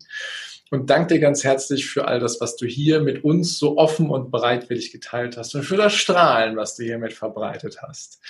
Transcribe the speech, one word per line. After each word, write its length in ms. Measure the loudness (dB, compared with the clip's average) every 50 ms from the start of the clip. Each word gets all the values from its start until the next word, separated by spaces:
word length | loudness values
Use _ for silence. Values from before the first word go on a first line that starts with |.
| -12 -14 -12 -12 -10 -10 -12 -12 -14 -14 -18 -20 _ _ -4
Und 160 | 0 2 2
danke 260 | 4 4 4 4 4
dir 40 | 4
ganz 240 | 4 2 2 2 2
herzlich 420 | 2 2 0 0 -2 -4 -4 -4
für 200 | -4 -4 -2 -2
all 140 | 0 0 0
das, 180 | 0 -2 -2 -4
was 160 | -6 -6 -6
du 100 | -6 -6
hier 360 | -6 -4 0 2 4 4 4
mit 240 | 2 0 0 0 2
uns 340 | 2 2 2 2 0 -2 0
so 180 | 0 2 4
offen 320 | 4 4 4 4 2 0 2
und 220 | 0 -2 -2 -2
bereitwillig 600 | -2 0 0 0 0 0 -2 -4 -6 -6 -6 -8 -12
geteilt 420 | -16 -12 -8 -6 -6 -6 -6 -8
hast 180 | -10 -10 -8 -6
und 100 | -6 -4
für 120 | 0 2
das 160 | 4 4 4 4
Strahlen, 640 | 2 2 2 6 6 6 6 6 4 2 2 0
was 220 | -2 -4 -6 -6
du 60 | -6 -6
hiermit 280 | -6 -4 -4 -6 -8
verbreitet 680 | -6 -8 -8 -8 -6 -6 -6 -6 -6 -8 -10 -12 -12 -14
hast. 400 | -16 -18 -16 -18 -18 -20 -20 _ -18